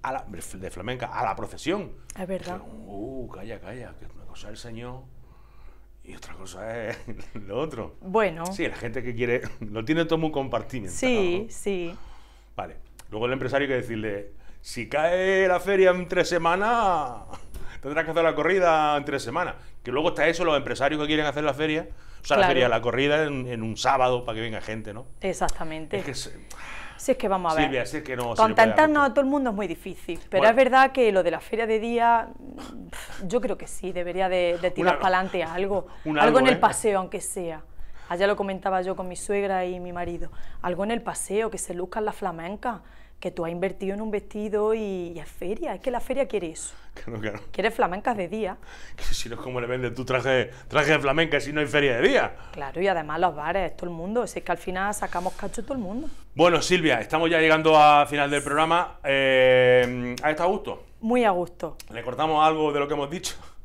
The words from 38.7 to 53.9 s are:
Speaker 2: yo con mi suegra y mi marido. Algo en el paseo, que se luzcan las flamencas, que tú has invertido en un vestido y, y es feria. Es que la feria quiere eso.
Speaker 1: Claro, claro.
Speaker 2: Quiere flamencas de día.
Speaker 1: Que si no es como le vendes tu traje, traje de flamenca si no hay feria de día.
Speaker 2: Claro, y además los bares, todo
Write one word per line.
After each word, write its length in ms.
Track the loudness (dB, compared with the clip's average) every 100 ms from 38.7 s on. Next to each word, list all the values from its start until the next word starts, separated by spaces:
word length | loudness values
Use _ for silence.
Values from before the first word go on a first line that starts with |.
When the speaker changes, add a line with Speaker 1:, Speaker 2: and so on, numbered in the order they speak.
| 0
Speaker 2:
yo 140 | 0 -4
con 120 | -6
mi 80 | -8
suegra 480 | -2 0 0 0
y 140 | -2 -4
mi 120 | -8
marido. 380 | -6 -6 -4 -4 -4 -6 -4
Algo 220 | -4 -2
en 60 | -2
el 100 | -2
paseo, 480 | -4 -6 -2 -2 -2
que 80 | -4
se 140 | -8
luzcan 320 | -6 -6 -4
las 120 | -4 -4
flamencas, 640 | -6 -6 -8 -6 -6 -8 -12 -20 -20 -10
que 120 | -8
tú 120 | -4
has 60 | -4
invertido 440 | -2 -4 -2 -4
en 60 | -4
un 120 | -4
vestido 640 | -4 -6 -6 -2 0 2
y, 380 | 2 -2 -4 -6
y 40 | -8
es 100 | -12
feria. 460 | -8 -6 -4 -4
Es 60 | -4
que 100 | -4
la 80 | -2
feria 260 | -2 -2 0
quiere 220 | -2 -4
eso. 200 | -8 -12 -12 -16
Speaker 1:
Claro, 260 | -12 -8 -6
claro. 200 | -6 -6 -8
Speaker 2:
Quiere 200 | -2 -2
flamencas 440 | 2 0 0 -2 -2
de 120 | -4
día. 280 | -4 -6 -8 -14 -16 -12 -2
Speaker 1:
Que 60 |
si 260 | 2 2 0
no 60 |
es 60 | -6
como 200 | -6 -4
le 60 | -2
vendes 260 | -2 -2
tu 120 | -4
traje, 460 | 0 0 4 4 2 -6 0
traje 240 | 2 4
de 60 | 4
flamenca 400 | 4 2 2 0
si 120 | 0
no 80 | -2
hay 60 | 2
feria 300 | 4 4 4
de 80 | 4
día. 280 | 4 2 -4 -14
Speaker 2:
Claro, 280 | -10 -8 0
y 60 | 0
además 320 | 0 -2 0
los 160 | 0
bares, 420 | 0 -2 -2 -2 -4
todo 140 | -8